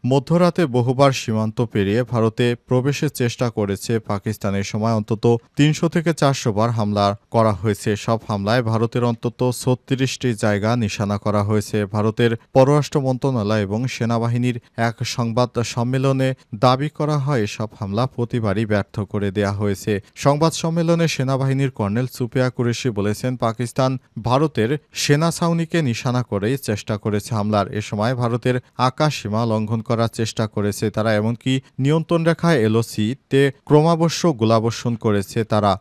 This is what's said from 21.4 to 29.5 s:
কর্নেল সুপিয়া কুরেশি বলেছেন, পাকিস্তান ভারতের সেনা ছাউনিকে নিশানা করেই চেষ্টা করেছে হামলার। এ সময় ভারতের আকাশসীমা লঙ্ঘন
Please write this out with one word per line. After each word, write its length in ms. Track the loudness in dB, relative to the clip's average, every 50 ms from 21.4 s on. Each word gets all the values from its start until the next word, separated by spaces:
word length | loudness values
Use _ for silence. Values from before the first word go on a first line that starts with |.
| 0 0 0 0 0 -2 -2 -2
কর্নেল 280 | -2 -2 0 -2 -4 -4 -4
সুপিয়া 320 | -6 -6 -4 0 0 0 0
কুরেশি 380 | 0 0 -2 0 0 0 -2 -4
বলেছেন, 420 | -2 0 -2 -2 -2 -2 -2 -4 -2
পাকিস্তান 540 | 0 -2 -2 -2 -2 -6 -6 -2 0 0 0 0 -4 _ _ _ -8 -2 0
ভারতের 420 | 2 2 2 0 0 0 0 0 0 -4 _ _ -8 -6
সেনা 260 | 0 2 2 4 4 0
ছাউনিকে 480 | 0 0 0 0 0 0 -2 -2 -2 0
নিশানা 400 | 0 0 -2 -2 -2 -2 0 0
করেই 340 | -2 _ -2 -2 0 0 -2 -2 -2 -4
চেষ্টা 260 | -4 -4 -2 -6 -6
করেছে 340 | -4 -2 -2 -2 -2 -2 -2 -4
হামলার। 320 | -2 0 2 2 2 0 0 -4 -8
এ 20 |
সময় 320 | -6 -6 -4 -2 -2 -2 -2
ভারতের 420 | -2 -2 -2 -2 -2 -2 -2 -2 -2 -4 _ _ -2 -2 -2
আকাশসীমা 520 | 0 0 0 0 0 -4 -6 -4 -2 -2 0
লঙ্ঘন 340 | 0